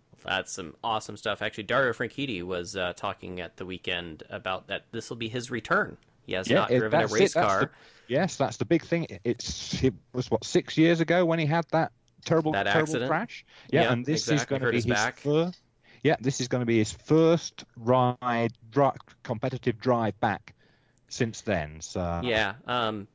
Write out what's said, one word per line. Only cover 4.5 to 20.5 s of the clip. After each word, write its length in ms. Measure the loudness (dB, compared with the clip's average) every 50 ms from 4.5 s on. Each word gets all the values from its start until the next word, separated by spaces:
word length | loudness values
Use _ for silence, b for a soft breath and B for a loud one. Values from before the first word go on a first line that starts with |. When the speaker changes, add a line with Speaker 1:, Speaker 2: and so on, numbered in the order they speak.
| -6 -6 -6 -8
Speaker 1:
that 180 | -10 -10 -10 _
this 180 | -10 -10 -10 -10
will 80 | -10 -8
be 120 | -8 -6
his 200 | -6 -6 -8 -6
return. 480 | -8 -8 -4 0 0 0 0 -2 -8 -16 _ _ _ _ _ -6
He 60 | -6
has 140 | -4 0 2
Speaker 2:
Yeah, 100 | 2 2
Speaker 1:
not 140 | 4 4
Speaker 2:
it, 60 | 2 2
Speaker 1:
driven 200 | 2 4 2 2
a 20 |
Speaker 2:
that's 120 | 2 2 4
it. 60 | 4
Speaker 1:
race 140 | 2 4 4
Speaker 2:
That's 140 | 2 2 4
Speaker 1:
car. 120 | 4 2
Speaker 2:
the, 80 | 2 -2 B B B B B B B B
yes, 300 | 0 0 0 0 0 -2
that's 200 | -2 -2 -2 -4
the 80 | 0
big 200 | 2 2 0 2
thing. 200 | 0 -4 -2 -4 -6
It, 100 | -10 -6 -4
it's, 600 | -4 -4 -2 -4 -10 -10 -10 -8 -6 -4 0 0
it 120 | 0 0 -2 _ _ -6
was, 160 | -6 -4 -2
what, 160 | -2 -2 -2
six 320 | 0 0 0 0 0 2 4
years 220 | 4 4 6 4
ago 240 | 2 2 4 2 4
when 140 | 2 2 2
he 80 | 2 2
had 180 | 2 0 0 0
that 200 | 0 0 0 0 _ _ _ _ _ _ -2
terrible, 280 | 2 2 2 2 2
Speaker 1:
That 140 | 0 0 2
Speaker 2:
terrible 160 | 2 4 2 2
Speaker 1:
accident? 260 | 2 0 -2 0 0
Speaker 2:
crash? 340 | 0 -2 -2 -6 -10 -18 -20 B B B B B
Yeah, 100 | 2 4
Speaker 1:
Yeah, 120 | 4 4 2
Speaker 2:
and 120 | 0 0
this 240 | -2 -2 -2 0 2
Speaker 1:
exactly. 60 | 2
Speaker 2:
is 100 | 0 2
gonna 200 | 0 -2 0 0
Speaker 1:
Hurt 60 | 2
Speaker 2:
be 60 | 2 2
Speaker 1:
his 80 | 2
Speaker 2:
his 80 | 2 2
Speaker 1:
back. 240 | 2 2 0 -2 -4
Speaker 2:
fir-, 340 | -2 2 2 2 2 0 -2 -10 _ _ _ _ b b b b b
yeah, 120 | 2 2 2
this 200 | 0 -2 -2 -2
is 80 | -4 -2
gonna 180 | 0 0 2
be 120 | 4 4 4
his 140 | 4 2
first 720 | -2 -10 0 4 4 6 6 6 4 4 0 -6 -14 -14 -20 _ -16
ride, 800 | -6 0 2 4 4 4 2 0 -2 -2 -2 0 0 0 0 -2 _ -16 -4
dri-, 220 | 2 2 2 2 2 -2 -12 -20 -20 _ -8
competitive 560 | -8 -6 -4 -4 -4 -4 -2 -2 -2 -2 0
drive 400 | 0 0 2 2 2 -2 -2 0
back 340 | -2 -2 -2 -2 -6 -18